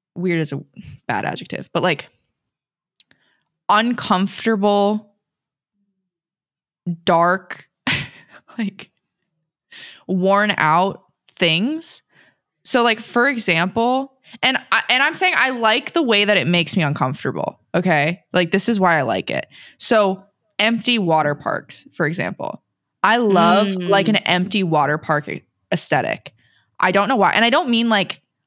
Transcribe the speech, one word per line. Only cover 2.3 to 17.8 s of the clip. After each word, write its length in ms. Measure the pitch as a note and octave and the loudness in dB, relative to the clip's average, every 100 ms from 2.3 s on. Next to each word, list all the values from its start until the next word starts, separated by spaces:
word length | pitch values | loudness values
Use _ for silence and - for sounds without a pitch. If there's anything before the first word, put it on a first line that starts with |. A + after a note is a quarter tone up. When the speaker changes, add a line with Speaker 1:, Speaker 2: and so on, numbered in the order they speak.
| _ _ _ _ _ _ - - _ _ _ _ _ - | _ _ _ _ _ _ -20 -20 _ _ _ _ _ 0
Speaker 1:
uncomfortable, 1500 | G#3 A#3 A#3+ - F#3 F#3+ - A3+ G#3+ G#3 G3+ G3+ G#3+ - _ _ _ _ _ _ _ _ _ _ _ _ _ _ _ _ _ F3 E3+ | 0 0 -2 -2 0 0 -2 -2 0 2 2 2 0 -6 _ _ _ _ _ _ _ _ _ _ _ _ _ _ _ _ _ -10 -6
dark, 640 | - E3 F3 F#3 F#3+ - - _ - | 0 2 4 0 -4 -18 -20 _ -6
<laughs> 720 | - - - - - _ - | -6 -6 -14 -20 -20 _ -8
like, 320 | G3+ - - _ _ _ _ _ _ _ _ - - - - | -8 -8 -20 _ _ _ _ _ _ _ _ -20 -20 -16 -4
worn 460 | F#3 F#3+ G3 G#3 - | 0 2 2 2 2
out 480 | D3+ E3 G3 - _ _ _ - | 2 4 2 -4 _ _ _ 0
things. 680 | E3+ D#3+ A#3+ D#4+ - - _ _ _ _ _ _ | 2 2 0 -4 -8 -14 _ _ _ _ _ _
So, 180 | - B3 | -2 2
like, 180 | A#3 A3 | 2 0
for 280 | - A#3+ C4 | -2 0 0
example, 840 | A#3+ G3+ E3 F3+ A3+ A#3+ C4 C4+ _ _ - | 0 -2 0 0 0 0 0 -4 _ _ -4
and 160 | B3+ C4 - | -2 -2 -2
I, 120 | A3+ - | -2 0
and 140 | B3 | 0
I'm 120 | D4 | 0
saying 200 | E4 F#4 D4+ | 0 -2 0
I 140 | C4 | -2
like 420 | B3 A3+ A#3+ - | 0 0 0 0
the 100 | E4+ | -2
way 220 | B3+ G#3 | 2 2
that 120 | G#3 G3 | 4 2
it 100 | C3+ | 2
makes 300 | F3 D#3 F#3+ | 0 0 0
me 60 | |
uncomfortable, 800 | D3 D#3 C3 C#3 C3+ - - - _ | 0 0 -2 -4 -6 -6 -6 -8 _
okay? 480 | F3+ | -2